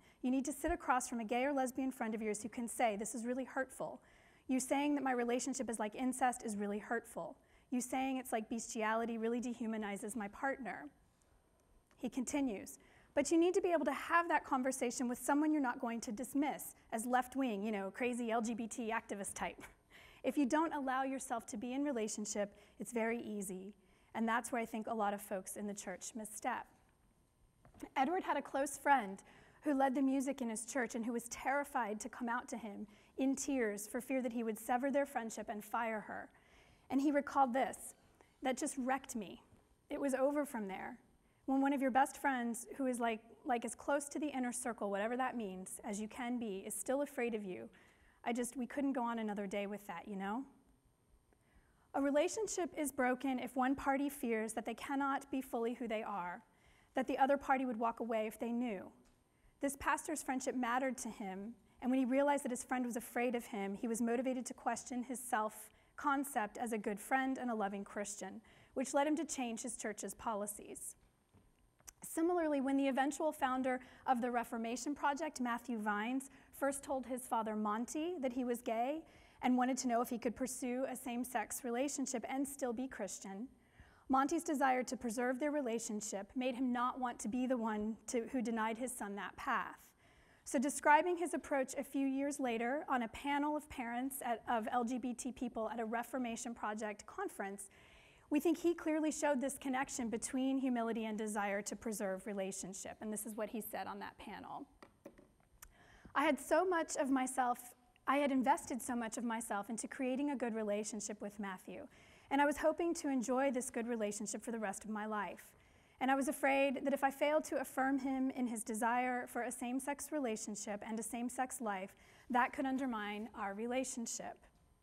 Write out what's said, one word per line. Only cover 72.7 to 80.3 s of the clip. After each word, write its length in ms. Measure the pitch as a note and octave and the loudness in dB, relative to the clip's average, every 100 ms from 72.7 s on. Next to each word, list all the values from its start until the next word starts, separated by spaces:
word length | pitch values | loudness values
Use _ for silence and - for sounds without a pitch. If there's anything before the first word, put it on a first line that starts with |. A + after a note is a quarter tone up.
| C#4 | 4
the 120 | C#4 | 4
eventual 440 | C4 C4+ D4 D#4 | 2 2 2 -2
founder 480 | D4+ C4+ C4 C4 B3+ - - - | 0 0 2 0 0 -4 -8 0
of 140 | B3+ | 2
the 120 | A#3+ | 2
Reformation 640 | A#3+ A3+ A#3 A3+ B3 - D4 | 0 -2 -4 -4 -4 -4 -2
Project, 440 | C#4+ C#4+ D#4 - | 0 0 -2 -2
Matthew 380 | A#3+ A#3+ - A#3 | -2 -2 -2 -2
Vines, 520 | G#3+ G#3 A3 C4 C4+ - - | 0 0 0 -2 -4 -14 -18
first 320 | - C#4 C#4 | -2 -2 -2
told 220 | - C4+ A#3 | -2 -4 -2
his 200 | B3+ - | -6 -2
father, 280 | A#3 A3 G#3+ | -2 0 0
Monty, 640 | G#3+ G#3 A#3+ D#4 D#4+ F4+ | 0 0 -2 -2 -2 -2
that 140 | C4 | -2
he 100 | A#3+ | 0
was 180 | B3 A#3+ | -2 -2
gay 420 | B3 A3+ B3 D#4 - - - - | 0 0 0 -2 -6 -18 -20 -2
and 160 | B3 B3 | 4 4
wanted 200 | B3+ B3+ | 4 2
to 100 | C4 | 2
know 140 | A#3 | 2
if 80 | A#3+ | 2
he 80 | A#3+ | 0
could 180 | B3 | -2